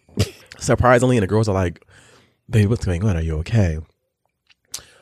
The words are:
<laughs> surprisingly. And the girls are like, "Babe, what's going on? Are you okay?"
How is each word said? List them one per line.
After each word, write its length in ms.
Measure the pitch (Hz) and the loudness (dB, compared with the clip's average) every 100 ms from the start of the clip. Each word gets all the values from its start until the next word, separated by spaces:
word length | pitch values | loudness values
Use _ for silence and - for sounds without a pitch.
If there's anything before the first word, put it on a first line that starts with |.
| _ - | _ -6
<laughs> 420 | - - - - | -6 -8 -20 -8
surprisingly. 600 | - 127 123 127 127 123 | -2 2 4 4 4 2
And 40 | |
the 40 | 92 | 0
girls 240 | 107 107 | 0 0
are 40 | |
like, 300 | 95 90 82 _ - - _ _ _ - | 0 -2 -6 _ -20 -20 _ _ _ -2
"Babe, 220 | 117 101 | 2 2
what's 160 | 117 - | 0 -2
going 180 | 85 | -2
on? 100 | 107 82 | -2 -2
Are 40 | |
you 160 | 80 78 | -2 -4
okay?" 380 | 80 113 90 78 80 _ _ _ _ _ _ _ _ - - _ | -2 0 0 -2 -10 _ _ _ _ _ _ _ _ -20 -20 _